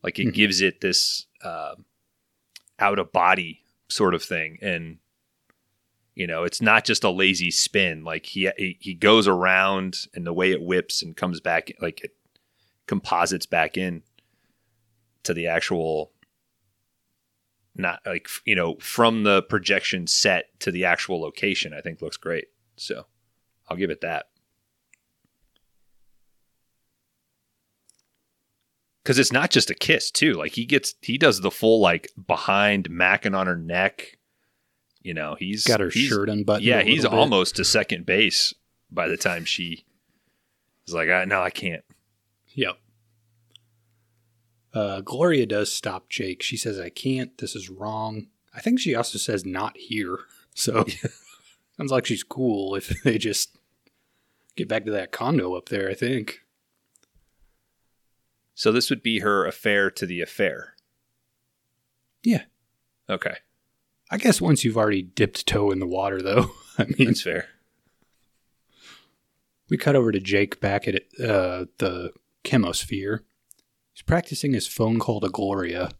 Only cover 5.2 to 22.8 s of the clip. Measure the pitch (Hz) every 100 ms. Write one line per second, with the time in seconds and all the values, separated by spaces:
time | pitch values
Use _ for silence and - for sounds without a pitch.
5.2 | _ _ _ _ _ _ _ _ _ -
6.2 | 90 80 87 - 113 110 - 110 107 90
7.2 | 95 90 87 - - 104 92 80 80 80
8.2 | - 98 92 98 95 85 101 87 104 113
9.2 | 101 90 92 92 95 95 92 90 - -
10.2 | 87 85 92 92 87 92 - - 87 82
11.2 | 92 85 - 82 - - 90 - - _
12.2 | _ _ _ _ _ _ - 104 - 87
13.2 | 85 90 - 85 80 - 92 85 _ _
14.2 | _ _ _ _ _ _ _ _ _ _
15.2 | - 85 85 85 - 90 80 78 76 _
16.2 | _ _ _ _ _ _ _ _ _ _
17.2 | _ _ _ _ _ - 92 85 - 87
18.2 | - - - 98 85 - - - 117 113
19.2 | 104 98 92 110 90 98 - 92 85 -
20.2 | - 90 - _ - 87 90 85 - 87
21.2 | 78 - 104 92 80 73 85 82 80 -
22.2 | 82 82 - _ _ _